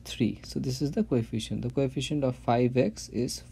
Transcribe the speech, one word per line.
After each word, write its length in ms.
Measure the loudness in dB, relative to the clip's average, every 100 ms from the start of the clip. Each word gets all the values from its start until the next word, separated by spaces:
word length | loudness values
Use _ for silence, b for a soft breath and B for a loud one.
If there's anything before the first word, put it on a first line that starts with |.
three. 360 | -10 0 0 0
So 160 | -6 -4
this 220 | -2 0
is 100 | 0
the 100 | 0
coefficient. 580 | 2 2 2 -2 -4 -4
The 80 | -2
coefficient 540 | 0 0 0 -2 0
of 120 | 0 0
five 380 | 2 4 4 4
x 340 | 2 0 -6
is 340 | -4 -4 -4 -4